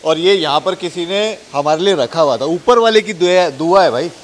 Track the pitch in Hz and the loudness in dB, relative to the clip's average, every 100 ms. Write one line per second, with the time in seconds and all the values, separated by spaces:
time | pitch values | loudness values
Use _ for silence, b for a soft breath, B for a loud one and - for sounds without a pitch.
0 | 160 160 180 196 151 147 156 185 180 170 | -2 0 2 2 0 -2 -2 -6 -8 -8
1 | 170 196 214 202 - 139 147 160 196 175 | -6 -4 -4 -6 -8 -4 -2 0 0 0
2 | 120 165 151 117 139 170 233 240 226 220 | -2 0 0 0 -2 -2 2 2 4 2
3 | 214 175 180 180 175 135 160 190 170 120 | -2 -2 2 2 0 -2 2 4 4 0
4 | 170 - | -6 -10